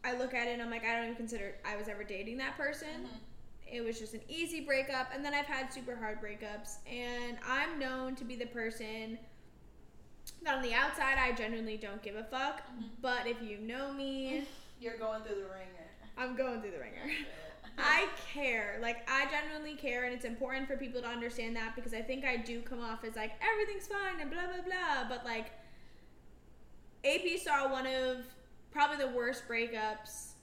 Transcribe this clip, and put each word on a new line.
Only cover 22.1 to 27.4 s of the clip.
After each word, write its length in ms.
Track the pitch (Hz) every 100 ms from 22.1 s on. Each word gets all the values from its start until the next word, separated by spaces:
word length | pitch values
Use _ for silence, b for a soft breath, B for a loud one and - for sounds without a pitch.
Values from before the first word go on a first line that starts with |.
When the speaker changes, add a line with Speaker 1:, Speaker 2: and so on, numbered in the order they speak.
| 262
Speaker 1:
I 120 | 269 240
do 240 | 226 233
come 200 | 233 240
off 220 | 233 220
as, 140 | 226 220
like, 160 | 214 -
"Everything's 460 | 427 427 415 392 -
fine," 340 | 403 381 349
and 100 | 285
blah, 140 | 330 247
blah, 160 | 359
blah. 460 | 359 370 339 277 226
But, 160 | 247
like, 280 | 240 226 220 - B B B B B B - - - - - - - -
A 140 | 277 339
P 180 | 359
saw 320 | 349